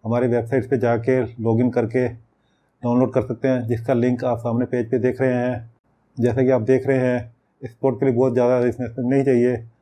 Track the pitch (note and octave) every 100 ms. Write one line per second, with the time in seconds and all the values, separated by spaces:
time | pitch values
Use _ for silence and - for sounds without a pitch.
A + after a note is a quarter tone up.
0 | A2+ A#2+ B2 A#2+ A2+ C3+ - B2+ A#2 A#2
1 | A#2 C3 A#2 - A2+ A2+ B2 B2 A2+ C3
2 | B2 A#2+ _ _ _ _ _ _ B2 B2
3 | B2+ B2+ - A2+ C3+ B2+ A2+ A#2 A2+ B2
4 | B2 B2 B2+ A2+ A#2 A#2 B2 B2 A2+ B2+
5 | B2 B2+ C3 B2 B2 A#2+ A2+ _ _ _
6 | _ - A#2 A#2 C3 B2+ A2+ C3 B2+ C3
7 | B2+ B2 A#2 _ _ _ A#2+ - C3+ A#2
8 | C3+ A#2+ C3 A#2+ B2 B2+ B2 A#2+ A#2+ A#2
9 | B2 C#3 C3+ B2 B2 A#2 - _